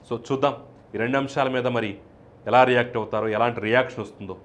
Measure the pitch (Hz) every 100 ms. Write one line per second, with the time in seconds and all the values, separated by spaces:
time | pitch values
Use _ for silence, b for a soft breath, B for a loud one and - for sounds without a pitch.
0 | - 117 - 135 139 127 - - - 104
1 | 117 135 135 147 131 127 123 120 110 98
2 | - - - - - 123 127 123 120 117
3 | 107 107 110 107 120 120 107 120 123 -
4 | 101 - 98 90